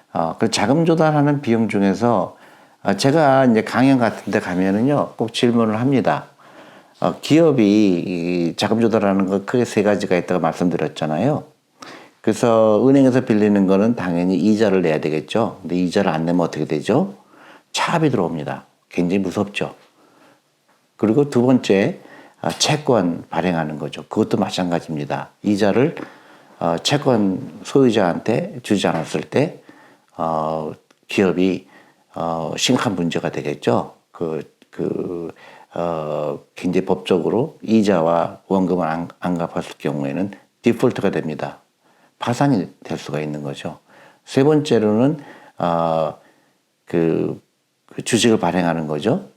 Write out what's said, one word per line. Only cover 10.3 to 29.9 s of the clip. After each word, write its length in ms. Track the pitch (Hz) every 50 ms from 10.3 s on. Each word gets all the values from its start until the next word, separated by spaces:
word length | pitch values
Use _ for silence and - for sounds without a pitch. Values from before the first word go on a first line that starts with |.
| 90 90
말씀드렸잖아요. 1040 | 80 82 78 - 87 90 85 85 80 76 - - 82 78 76 82 104 135 151 - - - _ _ _ _ _ - - - - - - - _ _
그래서 680 | - - 107 - - 120 113 110 110 110 107 104 110
은행에서 360 | 131 139 139 135 131 123 131 127
빌리는 440 | - 117 107 104 104 104 101 98
거는 300 | 92 98 95 101 113 120
당연히 400 | - 90 90 87 85 87 90 95
이자를 460 | 82 78 107 107 104 110 101 95 95 87
내야 180 | 82 78 76
되겠죠. 580 | 76 78 76 78 73 - - 107 117 98 - - -
근데 140 | 80 85
이자를 340 | 90 90 87 82 101 98 90
안 160 | 80 80 82
내면 160 | 82 87 87 85
어떻게 240 | 80 - 76 76
되죠? 480 | 71 76 76 71 - 101 139 190 196 196 - _ _ _ - - - - - _ _ -
차압이 380 | - - - - 170 160 151
들어옵니다. 540 | - - 90 82 85 80 71 69 67 71 - _ _ _ _ _
굉장히 300 | - - 87 87 90 101
무섭죠. 540 | 95 92 82 107 101 98 - - - 73 - - _ _ _ _ _ _ _ _ _ _ _ _ _ _ _ _ _ _ _ _ _ _ _
그리고 340 | - - 104 110 139 143 143
두 120 | - 123 120
번째, 580 | 127 135 120 - - 104 95 101 143 190 - - - - - - - _ _ -
아, 80 | 82
채권 720 | 85 - - - 151 143 147 - 127 110 90 87 85 - - -
발행하는 480 | - 82 85 92 87 82 80 76 76 71
거죠. 240 | 76 71 - - 76 -
그것도 280 | - 104 110 - -
마찬가지입니다. 920 | 110 92 - - - - 90 85 82 - - 82 73 71 69 71 67 71 - _ _ -
이자를, 520 | 98 104 98 110 101 95 107 131 160 175 - - - - - - - - - - - - -
어, 180 | 87 85 85 85 -
채권 800 | - 139 147 - 139 127 110 104 98 95 - - - - - -
소유자한테 960 | - - 147 135 123 107 113 98 87 80 82 - - 110 - 175 190 - 127 -
주지 240 | - 107 98 98
않았을 360 | 92 80 80 80 - - 76 -
때, 400 | - - - 139 175 - - - - - - - -